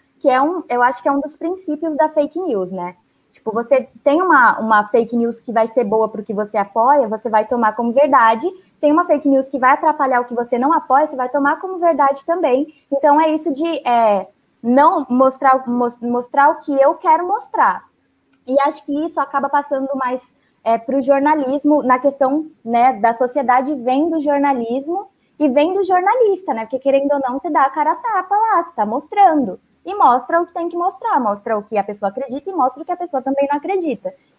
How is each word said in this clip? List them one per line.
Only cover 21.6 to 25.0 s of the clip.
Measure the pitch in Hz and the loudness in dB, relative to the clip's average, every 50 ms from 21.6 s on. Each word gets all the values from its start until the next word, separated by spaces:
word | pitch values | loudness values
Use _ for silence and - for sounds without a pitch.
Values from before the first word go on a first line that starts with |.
| - 294 302 294 226 | 2 2 2 2 4
na | 254 254 254 | 2 0 2
questão, | 254 277 269 - 269 262 277 311 311 311 - _ _ | 2 -2 0 2 0 0 0 -2 -6 -8 -14 _ _
né, | 226 233 233 240 262 254 | -2 0 2 2 2 2
da | 202 214 226 226 | 2 0 0 0
sociedade | 233 262 247 247 294 262 233 247 254 262 277 311 | 0 -2 -2 -2 -2 0 2 2 0 0 -2 -6
vendo | 254 226 247 254 277 311 339 320 320 | -4 -2 -2 0 0 0 0 -2 -2
jornalismo | 277 294 285 285 277 285 269 240 233 226 240 269 269 302 349 392 | 0 0 0 0 0 0 0 -2 -2 -4 -4 -4 -4 -4 -6 -6